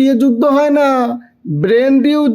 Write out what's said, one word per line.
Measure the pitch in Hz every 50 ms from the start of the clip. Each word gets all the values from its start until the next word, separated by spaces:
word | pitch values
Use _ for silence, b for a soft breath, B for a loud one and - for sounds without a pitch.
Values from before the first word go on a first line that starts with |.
দিয়ে | 262 269 277 226
যুদ্ধ | 269 277 240 226 302 285 269
হয় | 285 294 294 285 294
না, | 285 277 269 254 240 240 240 240 B B B B - - 147 147
ব্রেন | 156 185 226 240 262 269 269 269 240
দিয়েও | 294 302 302 294 262 220